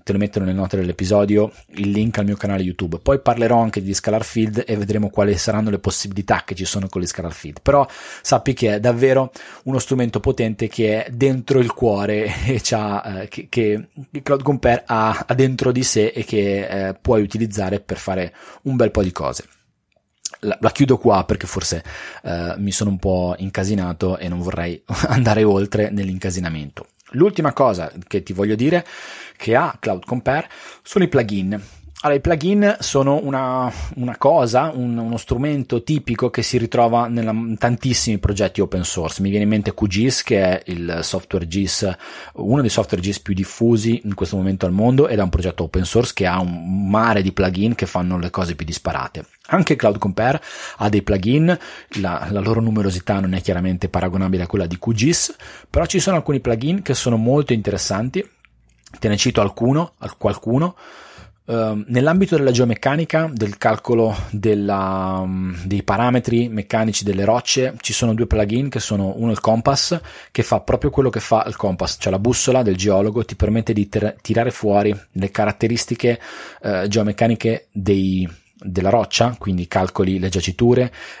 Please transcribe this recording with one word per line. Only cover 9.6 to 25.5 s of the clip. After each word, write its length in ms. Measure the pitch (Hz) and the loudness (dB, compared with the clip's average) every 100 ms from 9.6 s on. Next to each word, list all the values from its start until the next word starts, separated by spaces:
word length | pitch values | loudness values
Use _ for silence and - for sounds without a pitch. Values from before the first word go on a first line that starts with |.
uno 140 | - 131 | -4 -2
strumento 420 | - 131 120 107 | 0 0 0 0
potente 480 | 135 131 113 107 110 | 0 0 0 -2 -4
che 360 | - 110 110 | 0 0 0
è 60 | - | -2
dentro 480 | 120 135 131 113 135 | 0 2 2 2 4
il 140 | 117 | 4
cuore 540 | - 117 101 101 107 104 90 | 2 2 2 0 0 0 -2
<laughs> 40 | |
e 160 | 107 123 | -2 -2
c'ha, 600 | - 110 104 101 - 95 | 0 -2 -2 -4 -6 -8
eh, 60 | 101 | -10
che, 200 | - - | -12 -6
che 400 | - 107 107 - - 135 147 | 0 2 0 -4 -16 -14 -8
Cloud 200 | 135 139 | -2 0
Compare 400 | 139 135 123 120 | 0 0 2 0
ha, 400 | - 113 110 101 - | 0 0 0 -2 -2
ha 80 | |
dentro 380 | 123 131 131 127 | 2 2 2 0
di 120 | 123 | 0
sé 240 | 127 113 110 | 0 2 2
e 140 | - | 0
che, 680 | 107 107 101 98 98 98 95 | -2 0 2 0 -2 -4 -4
eh, 60 | 95 | -4
puoi 220 | - 110 | 2 2
utilizzare 580 | 101 110 113 101 92 98 | 2 0 -4 -2 -2 -2
per 160 | - 92 | -4 -8
fare 380 | - 92 87 - - - | -4 -4 -4 -10 -20 -10
un 120 | 135 127 | -2 2
bel 140 | 110 | 2
po' 120 | - | 2
di 100 | 92 | 0
cose. 320 | - 69 62 - _ _ _ _ _ _ _ - - | 0 -6 -6 -12 _ _ _ _ _ _ _ -16 -8
La, 140 | 107 - | -6 0
la 100 | 110 | 0
chiudo 260 | - 139 127 | 2 4 4
qua 280 | 120 98 | 4 4
perché 220 | - 104 - | 2 -2 -4
forse, 380 | - - 85 - - - - | -6 -4 -6 -8 -16 -16 -14
eh, 320 | - 85 85 90 | -8 -6 -6 -4
mi 160 | 101 | -2
sono 160 | 95 104 | 0 0
un 100 | 95 | 0
po' 360 | 98 92 90 90 | 0 0 0 -2
incasinato 800 | 95 95 95 104 90 82 92 92 | -6 -2 -2 0 -2 -2 -2 -2
e 120 | 90 | -4
non 100 | 87 | -4
vorrei 440 | 90 85 87 85 - | -4 -4 -6 -8 -8
<laughs> 160 | 104 - | -4 -2
andare 360 | 120 113 107 | 2 2 4
oltre 460 | 107 | 4